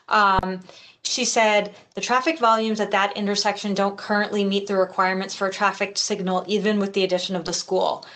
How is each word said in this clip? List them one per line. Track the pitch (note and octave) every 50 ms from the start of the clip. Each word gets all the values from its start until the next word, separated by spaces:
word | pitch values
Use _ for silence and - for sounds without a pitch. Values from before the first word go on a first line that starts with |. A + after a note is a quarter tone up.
| _ -
Um, | - G#3+ G#3 G3 F#3+ F#3+ F#3 F#3 F#3+ F#3 - - - - - - - _ -
she | - - C4 B3
said, | A#3 - A#3+ A3 G#3+ G#3 G#3 G3 - - - - _ -
"The | G3
traffic | F#3 - A#3+ C4 C4 E4 D#4+
volumes | - A#3+ A3+ A3+ A3 A3 A3 G#3+ G#3+
at | G#3 G3+
that | G3+ G3 G3 G3+ -
intersection | G#3 G#3 G3+ G#3 G3+ - G#3 G3+ - - G#3 G3
don't | G3 G3 G3+ G3
currently | G3 - - G#3 G#3 G#3 - G#3 G#3 G3+
meet | G3 G3 G3+ G3
the | G3+ G3+
requirements | F#3+ F#3 F#3 - - F#3 F#3 F#3+ F#3+ F#3+ F#3+ -
for | - G3+
a | F#3+ F#3+
traffic | - G#3 G3 F#3 - G3+ G3 G3+
signal, | - - - G#3+ - F#3 F#3 F#3 F#3 F#3
even | - G#3 G#3 F#3+ G#3+ G#3+ G3+
with | G3 G3
the | G3 G#3 F#3
addition | F#3 F3+ F3+ F3+ - F#3+
of | F3 D#3+
the | F3 E3
school. | - - - F#3 F#3 F#3 D#3 - - - - -